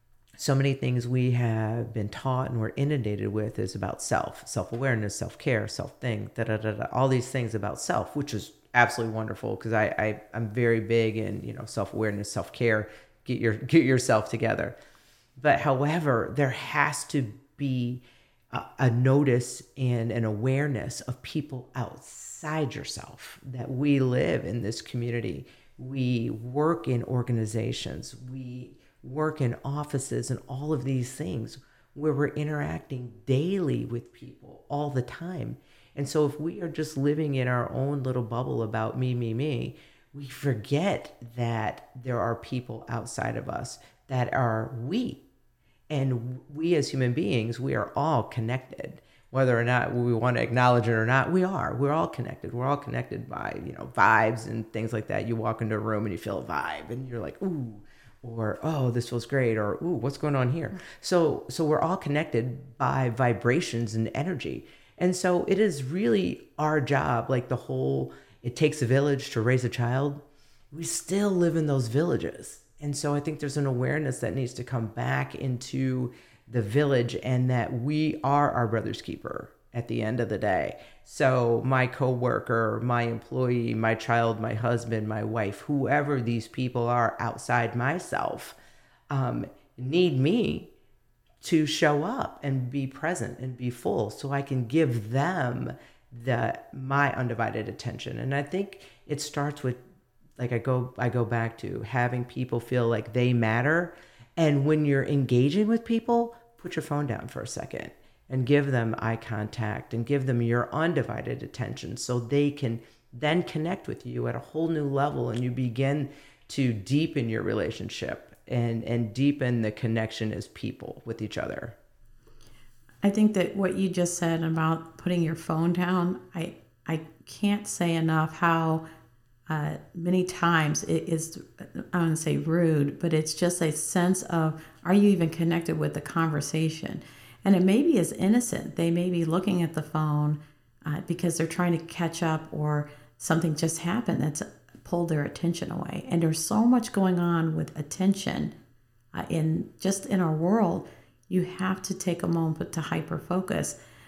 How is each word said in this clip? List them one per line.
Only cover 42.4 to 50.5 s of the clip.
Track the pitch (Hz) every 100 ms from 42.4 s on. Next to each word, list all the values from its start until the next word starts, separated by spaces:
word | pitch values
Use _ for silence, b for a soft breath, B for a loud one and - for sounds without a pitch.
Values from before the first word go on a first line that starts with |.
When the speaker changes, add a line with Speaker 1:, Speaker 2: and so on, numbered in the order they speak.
| - 127 120 113 -
Speaker 1:
outside | 117 117 - 113 117
of | -
us | - - - b b -
that | 131 123
are | - 120 110 127 123
we. | 123 214 247 - - _ _ _ _ _ -
And | 147 135 120 120 127 -
we | 143 165
as | 165 135
human | 135 123
beings, | 120 196 120 110 117
we | 135 123
are | -
all | - 156 135
connected. | - - 113 131 - - - - - b b
Whether | 131 131 117
or |
not | 117 127 -
we | 120 120
want | 113 123 117
to |
acknowledge | 117